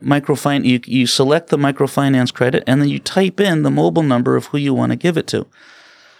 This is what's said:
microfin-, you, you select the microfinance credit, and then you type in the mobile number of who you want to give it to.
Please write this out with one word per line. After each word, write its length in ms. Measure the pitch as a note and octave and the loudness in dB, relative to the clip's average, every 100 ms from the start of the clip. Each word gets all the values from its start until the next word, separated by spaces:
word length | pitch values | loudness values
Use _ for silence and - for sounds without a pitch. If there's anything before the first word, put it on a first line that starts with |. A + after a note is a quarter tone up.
microfin-, 640 | C3+ C#3+ C#3 C3+ C#3+ C#3+ B2+ | -2 0 0 -2 0 0 0
you, 140 | B2 - | 0 0
you 200 | C3 A#2+ | -2 0
select 440 | - C3+ D#3+ - | 2 2 0 0
the 80 | D3 | 0
microfinance 760 | C#3 C3+ C3+ - C#3 C3 B2 | 0 0 -2 0 0 2 0
credit, 300 | - B2+ - - | -2 -2 0 0
and 160 | C3+ | 0
then 80 | C#3+ | 0
you 100 | C#3 | -2
type 400 | - F#3+ F#3+ - | -4 -2 0 0
in 240 | G3+ D#3+ | 0 0
the 80 | C#3+ | 0
mobile 320 | C#3 E3 E3 | 2 0 2
number 320 | D3 B2 B2+ B2+ | 2 2 2 0
of 120 | - | -2
who 100 | D3 | -4
you 160 | C#3+ | -2
want 200 | B2 A#2+ | 0 0
to 20 | A#2+ | 0
give 220 | F3 D#3+ | -2 -2
it 100 | - | -2
to. 200 | G2+ - _ - - - - - | -4 -6 _ -20 -20 -20 -20 -20